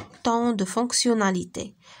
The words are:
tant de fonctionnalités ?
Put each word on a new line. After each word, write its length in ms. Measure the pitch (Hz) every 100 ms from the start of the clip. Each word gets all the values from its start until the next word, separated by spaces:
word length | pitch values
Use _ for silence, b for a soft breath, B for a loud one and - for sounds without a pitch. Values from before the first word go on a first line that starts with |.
| B -
tant 300 | 247 233 240
de 120 | 214 185
fonctionnalités ? 1080 | 233 240 - 240 226 196 185 175 - - - B B